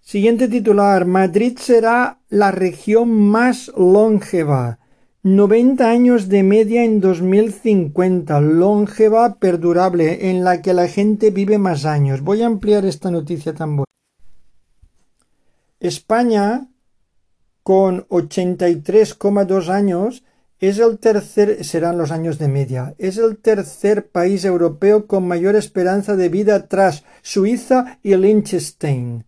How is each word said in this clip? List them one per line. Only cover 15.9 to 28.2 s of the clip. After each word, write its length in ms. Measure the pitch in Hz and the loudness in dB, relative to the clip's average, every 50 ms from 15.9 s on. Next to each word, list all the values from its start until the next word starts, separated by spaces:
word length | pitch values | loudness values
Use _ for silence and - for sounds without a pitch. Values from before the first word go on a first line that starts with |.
| - - _ - 220 233 247 240 220 208 202 202 233 269 269 _ _ _ _ _ _ _ _ _ _ _ _ _ _ _ _ _ _ _ _ | -8 -8 _ -2 -2 0 0 0 0 0 0 -2 -4 -6 -10 _ _ _ _ _ _ _ _ _ _ _ _ _ _ _ _ _ _ _ _
con 420 | - 190 190 196 190 180 185 - _ | 0 2 2 2 0 -2 -6 -8 _
ochenta 600 | 190 175 165 147 - 196 180 180 185 180 180 175 | -4 -4 -4 -4 -6 -4 -4 -4 -4 -2 -2 -2
y 60 | 170 | -2
tres 400 | 151 147 - 185 214 214 214 - | -2 -4 0 2 2 2 2 -4
coma 300 | _ - 202 202 202 196 | _ -4 -2 0 0 0
dos 240 | 180 190 196 170 165 | 0 -2 -2 -2 -2
años, 540 | 190 202 208 196 175 175 196 233 247 - _ _ _ _ _ _ _ _ | -2 -2 -2 -2 -2 -2 -4 -6 -6 -10 _ _ _ _ _ _ _ _
es 180 | 190 196 196 | -4 -2 0
el 220 | 208 233 226 220 - | 2 0 0 0 0
tercer, 680 | - 226 214 202 202 - - 214 208 202 214 - 170 | 0 0 0 0 -4 -4 0 0 0 0 0 -4 -6
serán 320 | - - 165 160 170 170 | -6 -6 -4 -4 -2 -2
los 140 | 175 165 143 | -4 -4 -4
años 260 | 165 165 165 165 151 | -4 -6 -6 -6 -6
de 100 | 156 156 | -4 -4
media, 460 | 139 135 139 135 120 127 127 127 147 - - | -2 -2 -2 -4 -4 -6 -8 -8 -10 -12 -8
es 180 | - 190 185 | -8 -6 -2
el 200 | 220 226 226 214 | 0 -2 -2 -2
tercer 720 | 220 _ 226 220 196 185 - - - - 202 214 208 208 | 0 _ 0 0 0 -2 -10 -10 -4 -2 0 0 -2 -4
país 380 | _ _ 175 175 185 202 190 175 | _ _ -2 -2 0 -2 -2 -2
europeo 640 | 196 180 175 170 165 151 147 196 202 214 214 208 | -2 0 0 0 -2 -2 0 2 2 2 2 0
con 200 | 214 208 196 185 | -2 -4 -2 -2
mayor 280 | 180 175 170 175 196 208 | -2 -4 -2 0 0 0
esperanza 600 | 214 208 - _ 202 180 180 190 202 196 208 208 | 0 -2 -4 _ -2 -2 0 -2 -2 -2 -2 -2
de 140 | 190 180 170 | -2 -2 -2
vida 380 | 165 196 208 208 208 196 202 | -2 0 0 0 0 0 -2
tras 360 | _ - 190 196 185 143 - _ _ _ _ _ | _ 0 0 0 0 0 -4 _ _ _ _ _
Suiza 720 | - - 202 190 208 247 - - - 262 - 151 156 - _ _ | -6 -2 -2 0 0 -2 -4 -2 0 0 0 0 -4 -12 _ _
y 120 | 196 196 | 0 2
Liechtenstein. 1120 | 185 | 2